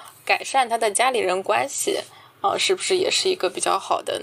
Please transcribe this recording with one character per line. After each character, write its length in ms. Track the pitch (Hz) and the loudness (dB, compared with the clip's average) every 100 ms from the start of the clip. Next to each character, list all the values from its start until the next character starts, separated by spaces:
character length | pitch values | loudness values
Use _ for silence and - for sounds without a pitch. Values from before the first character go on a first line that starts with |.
| - - - | -12 -8 -2
改 180 | 196 | -2
善 240 | - 269 240 | 0 0 2
他 80 | 226 | 0
的 140 | 226 | 0
家 200 | 196 247 | 2 2
里 80 | 247 | 2
人 240 | 190 185 | 0 0
关 240 | 190 226 269 | 0 0 0
系， 320 | - - - - - - - | -2 -2 -4 -6 -14 -20 -4
啊， 160 | 196 185 | -2 0
是 160 | - | 0
不 80 | 185 | 0
是 160 | - 190 | 0 0
也 120 | 185 | 2
是 200 | - 190 | 0 0
一 40 | |
个 140 | 185 185 | 0 -2
比 100 | 185 | -2
较 200 | - 180 | 0 0
好 240 | - - | 0 -2
的 180 | - - | -2 -6